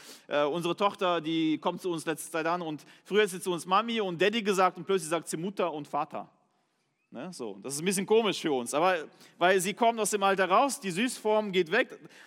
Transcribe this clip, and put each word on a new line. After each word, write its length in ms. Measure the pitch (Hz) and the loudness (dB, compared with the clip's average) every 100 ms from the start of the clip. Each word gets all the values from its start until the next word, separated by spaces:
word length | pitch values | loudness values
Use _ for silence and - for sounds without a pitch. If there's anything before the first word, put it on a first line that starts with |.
| - - - | -20 -20 -4
äh, 160 | 143 147 | 0 0
unsere 300 | 175 170 170 | 0 -2 0
Tochter, 460 | 202 - 185 170 | 0 0 0 0
die 380 | 156 165 160 151 | 0 0 0 0
kommt 220 | 185 175 | -2 -4
zu 100 | 185 | -6
uns 140 | 165 165 | -4 -4
letzte 260 | 156 - | -6 -4
Zeit 160 | 165 160 | -4 -2
an 140 | 180 | -2
und 240 | 160 147 - - - | -4 -10 -14 -20 -2
früher 180 | 196 | 0
hat 60 | 208 | 0
sie 100 | 180 | -2
zu 120 | 190 | -4
uns 140 | 175 170 | -4 0
Mami 360 | 196 233 226 | 0 2 -2
und 180 | 196 165 | -2 2
Daddy 200 | 202 226 | 2 2
gesagt 360 | 202 185 185 175 | 0 4 2 0
und 80 | 160 | -2
plötzlich 240 | 190 156 | -2 0
sagt 200 | 165 - | -4 -4
sie 80 | 160 | -6
Mutter 340 | 185 202 175 | -6 -2 -2
und 160 | 151 143 | -2 -6
Vater. 420 | 147 151 107 101 _ _ _ _ _ _ _ _ | -6 -4 -8 -14 _ _ _ _ _ _ _ _
Ne? 200 | 113 170 | -14 -14
So, 260 | 175 113 98 | -10 -12 -10
das 120 | 123 | -10
ist 80 | 139 | -4
ein 40 | 180 | -2
bisschen 200 | 190 190 | -2 4
komisch 340 | 220 214 165 | 4 4 0
für 140 | 165 | 0
uns, 200 | 131 120 | -2 0
aber 220 | 143 185 180 147 _ - - | 2 2 2 -4 _ -20 0
weil 220 | 175 196 | 4 4
sie 140 | 180 | 2
kommen 260 | - 226 233 | 2 2 2
aus 120 | 208 | -2
dem 120 | 208 | 2
Alter 260 | 196 190 185 | 2 2 4
raus, 300 | 202 277 - | 4 4 0
die 120 | 196 | -6
Süßform 600 | 170 247 - 214 214 208 | -2 -2 -2 0 0 2
geht 180 | 185 160 | 0 2
weg. 300 | 214 233 147 - - | 0 -2 -6 -20 -20